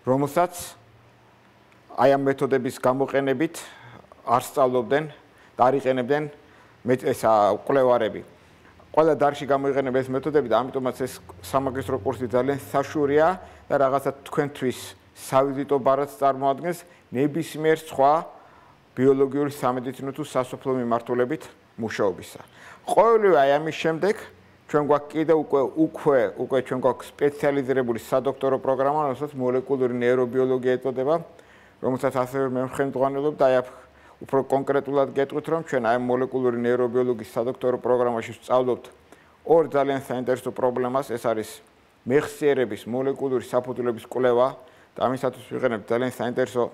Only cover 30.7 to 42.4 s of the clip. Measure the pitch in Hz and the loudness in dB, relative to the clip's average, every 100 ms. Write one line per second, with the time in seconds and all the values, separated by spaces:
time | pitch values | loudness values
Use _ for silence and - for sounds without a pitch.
30.7 | 127 135 127 131 165 165 - - - - | 0 -2 -2 0 -2 -4 -20 -20 -20 -20
31.7 | _ - 127 135 131 127 135 135 127 127 | _ -4 -2 -2 0 -2 -2 -2 -2 -6
32.7 | - 139 131 135 139 147 147 135 127 123 | -2 -4 0 -2 0 -4 2 4 4 0
33.7 | - - _ - _ - 135 123 135 139 | -10 -20 _ -20 _ -2 -2 2 0 2
34.7 | 139 - 139 135 127 139 139 147 160 156 | -2 0 0 0 0 -2 -2 -4 -4 -2
35.7 | 135 113 123 123 123 127 127 127 120 120 | -2 0 0 2 0 0 0 0 0 0
36.7 | 123 123 120 127 120 107 - 120 127 127 | 2 2 0 0 -2 -4 -4 -4 -2 -2
37.7 | 123 117 123 123 117 113 113 - 127 127 | -2 0 2 2 -2 -6 -12 0 0 2
38.7 | 113 - - _ - _ _ - 160 147 | -2 -6 -20 _ -20 _ _ 2 4 4
39.7 | 139 139 135 - 127 123 123 127 110 127 | 0 0 -2 -4 -6 -2 -2 -4 -2 -2
40.7 | 120 123 131 139 117 123 110 107 - _ | 0 -2 -2 -4 -4 -2 -2 -4 -12 _
41.7 | _ _ _ - 135 147 - | _ _ _ 0 0 0 -2